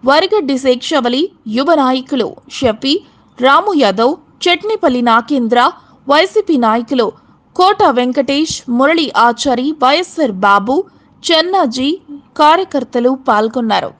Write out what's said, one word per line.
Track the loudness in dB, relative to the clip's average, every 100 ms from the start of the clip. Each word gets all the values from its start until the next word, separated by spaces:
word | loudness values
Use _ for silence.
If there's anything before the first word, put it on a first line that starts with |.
వరిగడ్డి | 2 2 2 -2 -2 -2
శేక్షవలి, | 0 -2 0 -2 -2 -2 -4 _ -8 -4
యువ | 0 2
నాయకులు | 2 -2 -4 -4 -4 -6 -18 -4
షఫీ, | -2 -2 -2 -2 -4 _ _ -2
రాము | 2 2 2 0
యాదవ్, | 0 2 0 -2 _ _ -2
చట్నిపల్లి | -2 -2 -2 0 0 2
నాగేంద్ర, | 2 2 -2 0 2 2 -2 _ _ -2
వైసీపీ | 0 2 -2 0 0 2
నాయకులు | -2 -2 -2 -2 -4 _ _ _ 0
కోట | 2 4 2 2
వెంకటేష్, | 0 -2 -2 0 -2 -6 -6 0
మురళి | 2 0 -2 0 0
ఆచారి, | 0 -2 -2 -2 0
వైఎస్ఆర్ | 0 0 -2 -4 -4 0 2
బాబు, | 2 2 -2 -4 _ _ _
చెన్నాజీ, | -2 0 0 0 -2 -2 -4 -6 _ -20 _ 0
కార్యకర్తలు | 4 4 0 -6 -4 -2 -2 -2 0
పాల్గొన్నారు. | 0 0 -2 -2 -2 -4 -12